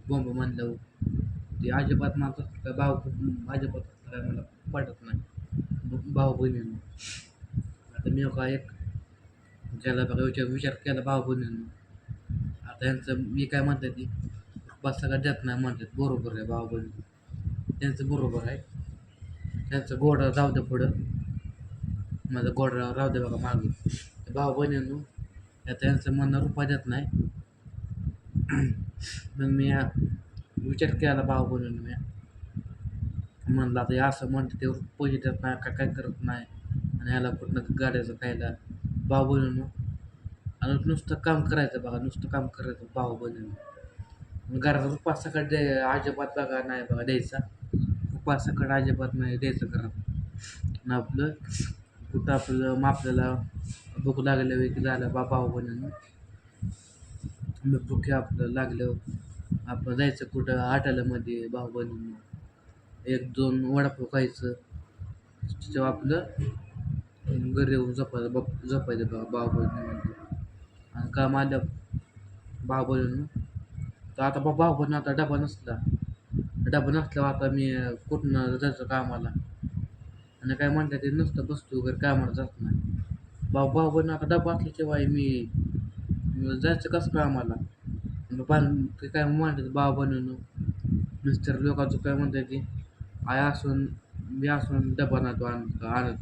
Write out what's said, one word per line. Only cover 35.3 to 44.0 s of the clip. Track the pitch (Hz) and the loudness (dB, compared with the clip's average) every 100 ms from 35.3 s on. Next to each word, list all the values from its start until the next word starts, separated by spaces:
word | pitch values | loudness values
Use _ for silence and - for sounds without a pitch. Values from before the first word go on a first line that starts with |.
| - | 0
नाही, | 131 127 | -2 -2
काय, | 127 | -4
काय | 123 - | 0 0
करत | 135 120 - | 0 -6 -4
नाही, | 123 120 117 - - - - - | -4 -4 -8 -12 -4 -2 0 -2
आणि | 123 | 0
याला | 127 123 | 2 2
कुठनं | - - 127 - - | -2 -2 -2 0 2
गाड्याचं | 131 123 113 | 2 2 -2
खायला. | 113 123 120 117 - - - - - - | -4 -4 -2 -4 -6 -12 -8 -4 -2 2
भाऊ | 135 135 | 4 6
बहिणींनो, | 139 131 127 135 - - - - - - - - - | 4 4 0 -4 -4 -6 -6 -10 -14 -14 -10 -10 -4
आणि | 135 139 156 | 2 2 4
नुसतं | 151 - | 0 0
काम | 156 160 156 | 0 4 4
करायचं | - 151 139 123 | 4 4 2 0
बघा, | 120 120 | -4 -4
नुसतं | 131 - - | -4 -4 -2
काम | 139 127 | -2 -2
करायचं | - 123 120 117 | -6 -8 -8 -8
भाऊ | 131 123 117 | -4 -2 -2
बहिणींनो. | 120 117 107 101 - - - - | -6 -8 -10 -12 -14 -18 -18 -16